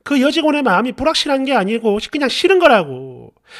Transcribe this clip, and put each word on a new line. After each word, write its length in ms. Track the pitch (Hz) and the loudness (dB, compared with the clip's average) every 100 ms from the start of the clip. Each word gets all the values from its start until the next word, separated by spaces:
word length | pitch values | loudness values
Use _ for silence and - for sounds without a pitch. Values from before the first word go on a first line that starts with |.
그 160 | - 277 | -2 0
여직원의 420 | 285 320 311 294 | 2 2 0 0
마음이 300 | 254 180 240 | 0 0 0
불확실한 520 | 247 277 320 294 269 | -2 -2 -2 -2 -2
게 100 | 269 | 0
아니고 440 | 254 190 226 220 202 - | -2 -2 -2 -2 -2 -4
그냥 180 | 302 269 | -4 -4
싫은 300 | - 359 381 | 0 2 4
거라고. 720 | 339 226 151 127 135 123 113 _ _ - | 6 4 2 -8 -14 -18 -20 _ _ -20